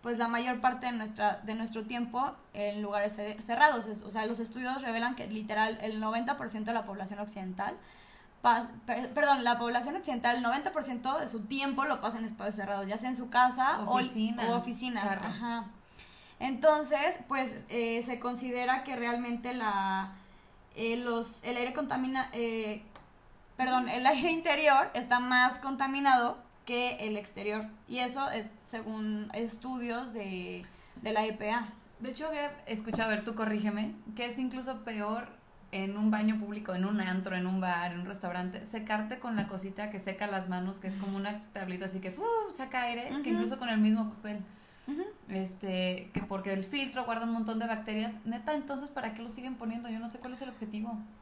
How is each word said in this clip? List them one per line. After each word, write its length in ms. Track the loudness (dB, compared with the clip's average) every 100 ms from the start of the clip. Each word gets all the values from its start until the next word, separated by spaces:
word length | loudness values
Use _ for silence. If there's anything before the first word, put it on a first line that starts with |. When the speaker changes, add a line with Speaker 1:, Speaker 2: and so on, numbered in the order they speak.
Speaker 1:
pues, 160 | -2 0
la 100 | 2
mayor 320 | 2 0 2
parte 260 | 2 2 -2
de 60 |
nuestra, 460 | -2 -4 2 2 2
de 160 | -4 -4
nuestro 260 | -4 -4
tiempo 480 | -4 -4 -2 0 0 -2 -12
en 300 | -4 -2 -2
lugares 320 | -2 0 0
ce-, 260 | 0 -4 -6
cerrados. 440 | -2 6 6 6 -2
Es, 140 | -6
o 80 | -6
sea, 140 | -2 -2
los 120 | -2
estudios 440 | -4 -4 -4 -2
revelan 340 | -2 0 0 -2
que 100 | -6
literal 520 | -6 -2 2 2 2
el 180 | -4 0
noventa 380 | 0 0 0 -2
por 140 | -2
ciento 200 | -4 0
de 40 |
la 100 | -2
población 340 | -2 -8 -6 -6
occidental 560 | -6 -6 -8 -4 -4 -6 -14 -20 -20 -20 -20 2
pas-, 240 | 4 6 2 -8 -2
per-, 260 | -2 0
perdón, 300 | 4 6 8
la 160 | 6 4
población 380 | 4 2 0 -4
occidental, 400 | -2 2 4 4
el 60 |
noventa 280 | 2 2 0
por 140 | -2
ciento 340 | -2 -4 0 0
de 80 | -2
su 140 | -4
tiempo 440 | -2 0 0 2
lo 160 | 2 2
pasa 180 | 0 -2
en 60 | -6
espacios 280 | -4 -4
cerrados, 320 | -2 -2 -2 -2
ya 100 | -2
sea 120 | -2
en 60 | -4
su 120 | 2
casa 520 | 6 6 6 2 2 2
o, 80 | 2
Speaker 2:
Oficina, 540 | 2 0 0 2 2
Speaker 1:
o 60 | 2
oficinas. 480 | 0 -2 -2 0
Speaker 2:
carro. 220 | 0 0 -4
Speaker 1:
Ajá. 380 | -4 -4 -4 -6 -14 -20 -20 -20 -20 -20 -6
Entonces, 800 | -4 6 6 6 4 2 2 0 0
pues, 280 | 0 0 -4 -4
eh, 340 | 0 2 0
se 160 | -2 -2
considera 640 | -2 -2 -2 0 2 2
que 100 | 0 -2
realmente 580 | 0 0 -2 -4 -4
la, 580 | -2 0 2 2 0 -2 -8 -20 -20 -20 -20 -16
eh, 220 | -4 0 0
los, 420 | 2 0 -2 -4
el 140 | -2 0
aire 160 | 0
contamina-, 560 | -2 0 0 0 0 -2
eh, 500 | -2 -2 0 -2 -4 -10 -20 -20 -20 -20 -20 -20 -2
perdón, 320 | 2 2 2
el 180 | 4 4
aire 240 | 6 4
interior 600 | 2 4 6 8 8 6
está 240 | 0 2 2
más 400 | 6 6 6 4
contaminado 760 | -4 0 0 4 6 8 6 -2 -12 -16 -2
que 400 | 0 0 0 -2
el 80 | -2
exterior. 500 | -4 -6 -4 -2 -6 -12 -6
Y 100 | -2
eso 320 | -2 0 -2
es 200 | -2 -6 -12 -10
según 640 | -8 -6 -4 -2 -2 -4
estudios 800 | -4 -4 -4 -6 -6 -4 -4 -4
de, 520 | -6 -6 -6 -6 -8 -12 -18 -20 -8
de 120 | 0
la 120 | 2
E 80 | 2
P 180 | -2 0
A. 160 | 0 -2 -12 -20 -10
Speaker 2:
De 100 | -8
hecho, 160 | -6 -4
había 280 | -2 -4 -6 -6
escuchado, 380 | -6 -2 0 2
a 40 |
ver, 100 | 0
tú 100 | -2
corrígeme, 600 | -2 0 2 2 0 -2 -4 -12
que 120 | -6 -4
es 120 | -2
incluso 460 | -2 -2 -6 -6
peor 440 | -6 -2 -2 -2 -6 -14 -20 -20 -8
en 240 | -4 -2 2
un 140 | 4
baño 280 | 6 4 2
público, 360 | -2 -6 -4
en 100 | 0
un 160 | 2 2
antro, 340 | 2 0 0
en 120 | 0 0
un 140 | 2
bar, 320 | 2 0 0
en 80 | -4
un 60 | -6
restaurante, 580 | -6 -4 -2 -4 -6
secarte 540 | -8 -8 -2 0 0 -4
con 180 | -2 -2
la 100 | -2
cosita 440 | -4 -6 -6 -6
que 100 | -4
seca 260 | -6 -4 -2
las 220 | -2 -2
manos, 300 | -2 -2 -4
que 100 | -6
es 60 | -4
como 200 | -2 -2
una 260 | -2 -4 -8
tablita 320 | -8 -4 -4 -4
así 140 | -4
que, 100 | -6
¡fu!, 100 | -4 0 0 0
saca 280 | -6 -6 -2
aire, 260 | -2 -2 -4
que 60 | -4
Speaker 1:
Ujú. 80 | 0
Speaker 2:
incluso 280 | 2 2 -2
con 100 | 0
el 80 | 4
mismo 320 | 6 6 0
papel. 340 | -4 -8 -8 -10 -16 -20 -14 -6
Speaker 1:
Ujú. 160 | -4 -4 -8 -6
Speaker 2:
Este, 840 | -4 -4 -6 -2 0 0 -2 -4
que 60 | -6
porque 300 | -4 -4 -2
el 120 | -2
filtro 400 | -2 -2 -2 -4
guarda 200 | -2 -2
un 80 | 0
montón 260 | 0 0 -2
de 80 | -2
bacterias. 460 | -2 -2 -2 -2 -4
Neta, 300 | -6 -4 -2
entonces, 360 | -2 -2 -6 -6
¿para 240 | -6 -6
qué 80 | -6
lo 60 | -10
siguen 280 | -8 -8 -6
poniendo? 320 | -4 -4 -6
Yo 100 | -6
no 80 | -6
sé 100 | -8
cuál 160 | -10
es 80 | -8
el 60 | -10
objetivo. 460 | -8 -6 -4 -4 -6 -10 -16